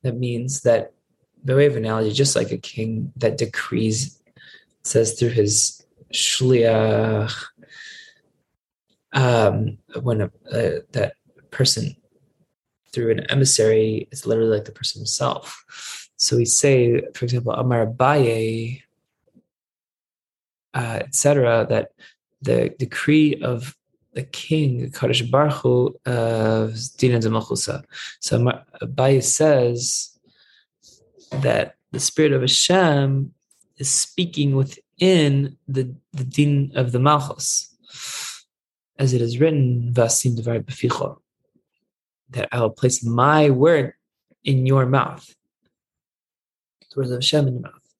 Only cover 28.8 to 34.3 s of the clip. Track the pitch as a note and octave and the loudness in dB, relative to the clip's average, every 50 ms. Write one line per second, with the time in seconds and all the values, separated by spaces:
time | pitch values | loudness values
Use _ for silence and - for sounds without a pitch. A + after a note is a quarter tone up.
28.8 | - A#2 B2+ - C3 C3+ C#3 C3 B2 - - - D#3 D#3 D3 C3+ B2 A#2+ A#2+ A#2 | -12 -10 -4 0 2 4 4 2 2 0 0 2 4 4 4 4 2 0 0 -2
29.8 | A#2+ - - - - - _ _ _ _ _ _ _ _ _ _ _ _ _ _ | -4 -4 -6 -6 -8 -10 _ _ _ _ _ _ _ _ _ _ _ _ _ _
30.8 | _ - - _ _ _ _ _ - _ - C#3 C3+ C3 A#2 A2 - - - _ | _ -20 -20 _ _ _ _ _ -18 _ -6 -2 0 0 0 0 -2 -4 -8 _
31.8 | _ _ - B2+ - - - - D#3 D3 C#3 C3+ B2 C3+ - - - - F3 F#3+ | _ _ -8 -4 -4 -4 0 2 2 4 4 2 0 0 0 0 2 2 4 4
32.8 | F#3 E3 D3 C#3+ C#3 C3+ C3+ C3+ C#3 - _ _ _ _ _ _ _ _ _ _ | 4 4 4 2 2 2 0 -2 -2 -4 _ _ _ _ _ _ _ _ _ _
33.8 | C#3 C3+ - - - - - - F#3 E3+ | -6 -4 -2 -2 -4 -4 -4 -4 -4 -4